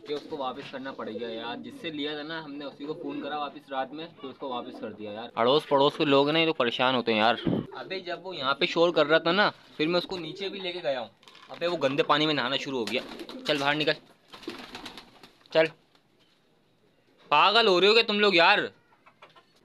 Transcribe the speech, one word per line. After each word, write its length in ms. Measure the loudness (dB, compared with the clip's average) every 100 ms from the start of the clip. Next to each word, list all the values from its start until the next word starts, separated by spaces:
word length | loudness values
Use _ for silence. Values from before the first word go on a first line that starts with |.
| -8
कि 60 |
उसको 240 | -10 -8 -6
वापस 320 | -6 -6 -12
करना 200 | -10 -10
पड़ 180 | -10 -10
गया 200 | -8 -8
यार। 260 | -8 -8 -10
जिससे 340 | -12 -12 -10
लिया 260 | -8 -8 -8
था 60 |
ना 160 | -10 -10
हमने, 240 | -10 -12 -12
उसी 200 | -12 -12
को 80 |
फ़ोन 280 | -8 -8 -8
करा 160 | -8 -6
वापस 340 | -8 -12 -8
रात 220 | -6 -6
में, 140 | -10 -14 -14
तो 60 | -16
उसको 200 | -10 -8
वापस 300 | -8 -10 -12
कर 120 | -12
दिया 180 | -10 -12
यार। 200 | -10 -8 0
अड़ोस 280 | 2 2 2
पड़ोस 260 | 4 4 4
के 80 | 4
लोग 240 | 6 6
ना, 100 | 2
ये 60 | 2
लोग 100 | 2
परेशान 380 | 0 2 2 2
होते 160 | 2
हैं 80 | 4
यार। 220 | 4 4 0 -2 -4 -12
अबे 220 | -10 -10
जब 240 | -8 -10
वो 100 | -10
यहाँ 200 | -6 -2 0
पे 80 | 0
शोर 240 | 4 4
कर 140 | 4 4
रहा 140 | 4
था 120 | 4
ना, 180 | 2 2 0 -20 -4
फिर 100 | 0
मैं 120 | 0
उसको 180 | -2 -10
नीचे 320 | -10 -8 -10
भी 100 | -8
लेके 200 | -8 -6
गया 200 | -4 -4
हूँ। 100 | -6 _ -20 -20 -20
अबे 160 | -6 -4
वो 100 | 0
गंदे 260 | 0 0
पानी 220 | 2 4 4
में 80 |
नहाना 240 | 0 -2 -4
शुरू 200 | -4 -4
हो 80 | -2
गया। 160 | -4 -6 -16 -16 -10 -4
चल 100 | 0
बाहर 180 | 0 0
निकल, 200 | 0 -2 _ _ _ -16 -14 -14 -16 -16 -16 -18 -20 _ -20 _ _
चल। 140 | 2 2 -2 _ _ _ _ _ _ _ _ _ _ _ _ _ _ 2
पागल 360 | 6 6 6 4
हो 120 | 6
रहे 80 | 6
हो 60 |
क्या 100 | 4
तुम 160 | 2 2
लोग 160 | 4 6
यार? 340 | 6 4 0 _ _ _ _ _ -20 -20 _ _